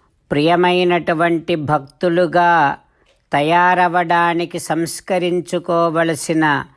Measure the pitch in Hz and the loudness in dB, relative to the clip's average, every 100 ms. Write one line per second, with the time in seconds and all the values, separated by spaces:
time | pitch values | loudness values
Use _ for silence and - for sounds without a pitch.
0 | _ _ - 143 156 175 180 180 180 175 | _ _ -4 0 2 2 2 2 2 0
1 | 165 160 170 165 160 165 143 151 139 - | -2 0 0 -2 -2 -4 -2 -2 -4 -6
2 | 180 170 170 175 175 165 143 - _ _ | -2 0 2 2 2 4 2 -2 _ _
3 | _ _ - 143 151 170 180 180 175 175 | _ _ -6 -2 2 2 4 4 2 0
4 | 170 170 170 170 165 170 - 160 165 - | 0 2 2 0 -4 -8 -6 -4 -4 -8
5 | - 185 175 175 - 175 175 170 170 160 | -4 -2 -2 -4 -4 -8 -2 0 0 0
6 | 165 147 - 160 156 135 135 | -2 -2 -2 0 0 0 -4